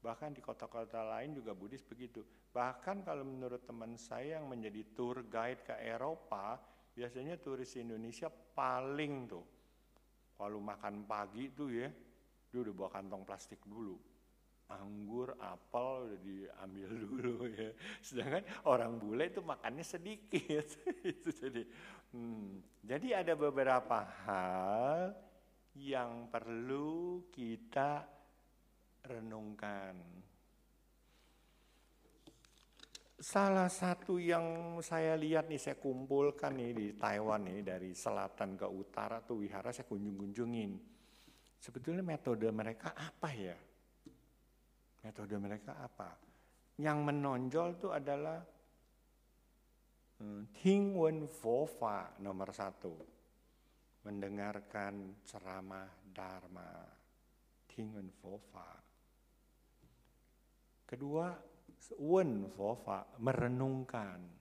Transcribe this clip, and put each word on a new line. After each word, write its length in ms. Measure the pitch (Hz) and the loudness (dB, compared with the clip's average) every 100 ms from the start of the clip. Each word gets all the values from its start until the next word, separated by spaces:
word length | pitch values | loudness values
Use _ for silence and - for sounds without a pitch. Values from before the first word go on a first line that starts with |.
Bahkan 380 | 117 113 151 139 | -4 -4 -6 -8
di 20 | |
kota-kota 600 | - 117 117 117 113 113 | -8 -8 -6 -6 -4 -2
lain 320 | 110 110 139 | -2 -2 -4
juga 160 | 147 110 | -6 -6
Buddhis 320 | 95 101 131 | -8 -8 -10
begitu. 400 | - 120 123 117 104 - _ | -12 -12 -10 -10 -14 -18 _
Bahkan 480 | 123 123 127 - 202 | 0 0 0 -4 -4
kalau 220 | 180 151 135 | -2 -4 -2
menurut 400 | 131 127 123 - | -4 -4 -6 -8
teman 320 | 117 113 117 | -10 -10 -10
saya 400 | - 117 135 160 | -8 -6 -4 -6
yang 60 | 143 | -6
menjadi 460 | 123 110 104 107 | -6 -6 -6 -10
tour 320 | - 123 123 117 | -2 -2 -2 -2
guide 400 | 113 117 127 - | 0 0 -2 -6
ke 80 | 113 | -6
Eropa, 760 | 113 117 135 165 - 101 101 127 - - - | -2 -2 -2 -4 -4 -2 -2 -4 -8 -20 -18
biasanya 420 | - 120 127 139 170 | -6 -6 -4 -6 -6
turis 320 | - 131 127 127 | -4 -4 -4 -6
Indonesia 540 | 117 110 113 113 160 | -6 -4 -6 -4 -6
paling 960 | - - - 131 127 135 143 151 139 120 | -6 -8 2 4 4 2 0 0 -2 -4
tuh, 200 | 87 87 - - _ _ _ _ _ _ _ | -10 -12 -20 -20 _ _ _ _ _ _ _
kalau 240 | 101 107 | -4 -2
makan 420 | 104 101 107 104 | -4 -4 -4 -4
pagi 460 | 104 107 101 107 135 | -2 0 0 -4 -8
tuh 180 | 131 143 | -4 0
ya, 160 | 117 135 147 - - _ _ _ | 0 0 -6 -18 -20 _ _ _
dia 120 | 123 | -2
udah 100 | 113 | -2
bawa 180 | 95 95 | -2 -4
kantong 320 | 98 98 95 98 | -4 -6 -8 -6
plastik 340 | 98 - 101 104 | -10 -10 -16 -12
dulu. 320 | 107 107 87 - - _ _ _ _ _ | -8 -6 -8 -12 -20 _ _ _ _ _
Anggur, 640 | 98 98 104 104 120 123 131 | -12 -10 -8 -4 -4 -4 -4
apel 680 | 95 90 - 120 127 131 120 | -8 -8 -2 0 0 -2 -4
udah 100 | 98 | -8
diambil 680 | 92 98 98 - 95 95 95 113 | -8 -8 -8 -10 -10 -8 -6 -6
<laughs> 60 | |
dulu 320 | 104 127 123 117 120 | -4 0 0 0 -4
ya. 200 | 107 110 - 196 - | -4 -6 -6 -10 -10
Sedangkan 480 | - 127 117 160 202 - - | -6 -2 0 0 -2 0 6
orang 320 | 123 117 117 | 8 6 0
bule 280 | 107 113 175 | 0 2 2
itu 120 | 190 | 0
makannya 400 | 170 135 - 131 | -4 -2 -2 -4
sedikit. 840 | 165 175 175 214 - 170 - 151 151 - - | -6 -6 -6 -10 2 0 4 2 2 -4 -4
<laughs> 220 | - 185 | -2 -2
Itu 180 | - 165 | -2 -2
jadi, 280 | 147 135 117 113 - - - - | -2 -2 -4 -6 -10 -16 -16 -14
hmm, 680 | 123 117 110 101 98 - - | -8 -6 -6 -6 -10 -14 -20
jadi 440 | 104 135 254 208 170 | -4 -2 2 2 4
ada 80 | |
beberapa 720 | 156 147 135 131 127 127 117 104 - - | 6 4 6 8 8 6 2 2 -6 0
hal 880 | 98 92 92 92 107 131 160 185 202 - - - - _ 143 | 2 2 2 4 6 6 4 2 -4 -16 -20 -20 -20 _ -12
yang 540 | 139 131 123 117 117 | -2 0 0 -4 -2
perlu 960 | 120 110 113 123 139 151 165 180 180 180 | -4 -2 -2 0 0 0 0 -2 -4 -8
kita 840 | - 117 113 - 139 139 147 - - - - _ _ _ _ _ _ - | -6 -4 -4 -2 2 2 2 -4 -16 -20 -20 _ _ _ _ _ _ -8
renungkan. 880 | 120 110 110 107 104 104 101 95 92 87 90 95 - _ _ _ _ _ _ _ - - _ _ _ _ - _ _ - - - - - - - - - - - - | -6 -6 -6 -8 -6 -4 -4 -6 -10 -14 -16 -20 -20 _ _ _ _ _ _ _ -20 -20 _ _ _ _ -20 _ _ -20 -20 -20 -20 -20 -20 -20 -20 -18 -18 -20 -12
Salah 560 | - 202 196 190 185 | 2 6 8 8 6
satu 480 | - 180 180 - 180 | 4 2 2 2 2
yang 560 | 170 170 165 165 170 170 | 6 6 4 0 -2 -4
saya 320 | 165 165 160 160 | 0 4 6 6
lihat 320 | 156 156 160 | 6 4 4
nih, 80 | 147 | 0
saya 240 | - 135 | -2 -2
kumpulkan 720 | 139 127 135 139 143 143 147 | -2 -2 4 6 6 6 0
nih 200 | 135 120 113 | 0 0 0
di 100 | 104 | -2
Taiwan 560 | 104 110 104 107 107 95 | 0 2 4 4 4 2
nih, 160 | 95 | -2
dari 260 | 95 92 92 90 | -2 -2 -4 -2
selatan 640 | - 101 98 - 101 95 | 0 0 -2 -2 -2 0
ke 80 | 98 | -2
utara 560 | 95 98 - 110 113 | -2 -4 -4 -2 -4
tuh 160 | - 117 | -2 -2
wihara 320 | 101 101 120 | -2 -4 -4
saya 160 | 123 123 | -6 -4
kunjung-kunjungin. 880 | 101 104 98 101 104 120 120 104 95 - - - - - - - _ | -2 -2 -2 -4 -2 0 0 -2 -4 -10 -20 -20 -20 -20 -20 -20 _
Sebetulnya 480 | - 127 127 175 | -12 -6 -2 0
metode 400 | 185 151 - 113 110 | 0 0 2 4 4
mereka 400 | 107 107 113 - | 4 0 -2 -4
apa 400 | - 160 - 160 | -4 -8 -2 -2
ya? 240 | 123 95 85 - - _ _ - - - _ _ _ _ _ _ _ | 0 -4 -6 -12 -20 _ _ -20 -20 -20 _ _ _ _ _ _ _
Metode 320 | 107 107 104 104 | -14 -10 -4 -2
mereka 400 | 101 107 - 151 | -2 -4 -8 -10
apa? 320 | 127 - 90 85 - - - - _ - | -10 -8 -10 -10 -20 -20 -20 -20 _ 0
Yang 220 | 151 147 147 | 2 4 4
menonjol 600 | 147 139 127 127 151 175 175 | 4 4 2 2 4 2 0
tuh 160 | 196 156 | 0 0
adalah, 400 | 139 143 156 160 175 - - _ _ _ _ _ _ _ _ _ _ _ _ _ _ _ | 0 0 0 -4 -8 -20 -20 _ _ _ _ _ _ _ _ _ _ _ _ _ _ _
hmm, 320 | 104 104 107 | -10 -8 -10
Tingwen 720 | - 185 196 202 190 160 160 | 4 8 8 8 6 6 4
Fofa 960 | 151 - 113 123 151 - 113 101 87 - | -4 -2 4 4 4 0 0 0 -4 -6
nomor 320 | 98 95 95 | -6 -2 -4
satu. 400 | 95 98 92 92 80 - - - _ _ _ _ _ _ _ | -2 -4 -4 -8 -8 -14 -20 -20 _ _ _ _ _ _ _
Mendengarkan 1200 | 104 101 98 101 101 104 101 107 101 101 95 104 | -8 -4 -2 -2 -2 -4 -6 -4 -2 -4 -8 -12
ceramah 640 | - 107 92 95 95 95 95 - 104 | -14 -12 -8 -8 -8 -10 -10 -14 -14
Dharma. 720 | 92 95 92 90 90 87 85 87 - - _ _ _ _ _ | -10 -8 -10 -12 -14 -12 -14 -16 -20 -20 _ _ _ _ _
Tingwen 480 | _ - 110 107 92 | _ -8 -8 -6 -10
Fofa. 760 | - 98 101 - 92 85 82 - _ _ _ _ _ _ _ _ _ - - - _ _ _ _ _ _ _ - | -12 -12 -10 -12 -16 -16 -18 -20 _ _ _ _ _ _ _ _ _ -20 -20 -20 _ _ _ _ _ _ _ -10
Kedua, 480 | 127 143 156 175 175 - - - - - - | -6 0 0 0 -2 -12 -20 -20 -20 -14 -4
Wen 480 | 147 185 170 110 98 | 8 8 8 4 -2
Fofa, 720 | - 101 120 - 98 - - | 0 0 0 0 -2 -4 0
merenungkan. 1040 | 117 127 123 123 135 131 127 120 101 90 90 85 | 4 4 4 4 2 2 -2 -2 -4 -6 -14 -16